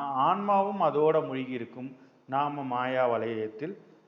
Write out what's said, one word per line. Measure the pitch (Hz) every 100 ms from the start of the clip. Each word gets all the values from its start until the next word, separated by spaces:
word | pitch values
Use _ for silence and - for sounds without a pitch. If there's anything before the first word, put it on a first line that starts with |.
ஆன்மாவும் | 143 131 147 196 202 196 202 208
அதோட | 160 143 156 156 139
மூழ்கி | 131 127
இருக்கும். | 127 113 131 131 131 - _ -
நாம | 135 147 147
மாயா | 131 123 127 131 127
வளையத்தில் | 113 113 110 110 - 156 202 - -